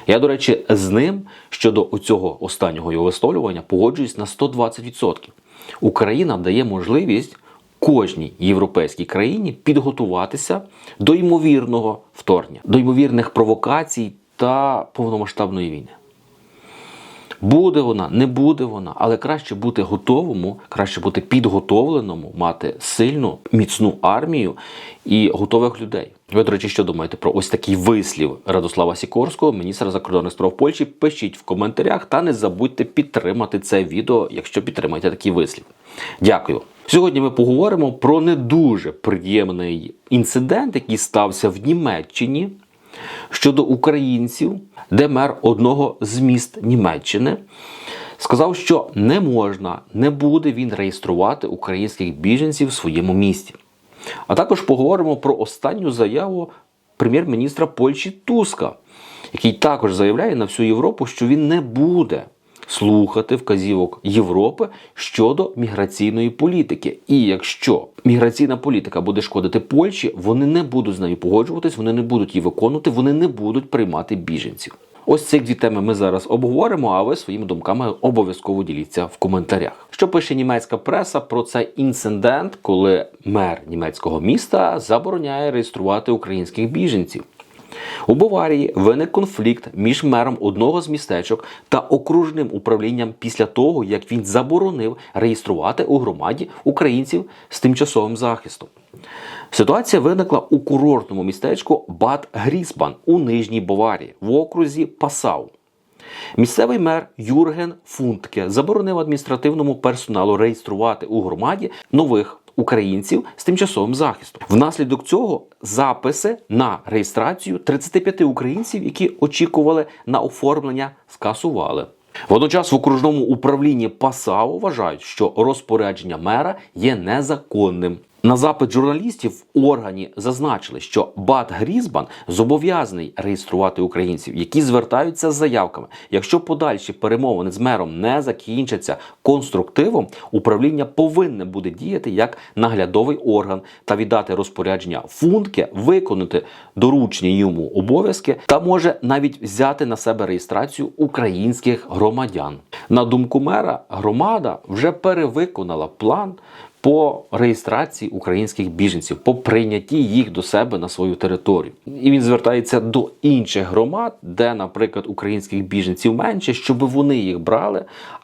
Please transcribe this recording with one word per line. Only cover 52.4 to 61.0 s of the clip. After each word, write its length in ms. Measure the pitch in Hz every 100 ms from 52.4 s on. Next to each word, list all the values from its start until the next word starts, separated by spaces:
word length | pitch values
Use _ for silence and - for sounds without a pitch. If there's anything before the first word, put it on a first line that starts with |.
| 156 143 139
в 60 |
своєму 400 | - - 85 92
місті. 400 | 92 139 - - - _ _ _ - - - -
А 80 | 190
також 260 | 185 185
поговоримо 560 | - 131 143 190 156 143
про 180 | 139 120
останню 560 | 110 - - 202 165
заяву 600 | 117 104 135 190 180 170 - _ _ _ -
прем'єр-міністра 720 | 113 139 170 117 139 143 156
Польщі 440 | - 131 139 190
Туска, 640 | - - 240 196 - - - _ - - - -
який 200 | - 117
також 400 | 107 151 143 104
заявляє 420 | 92 101 120 220 135
на 100 | 101
всю 220 | - 113
Європу, 380 | 110 170 226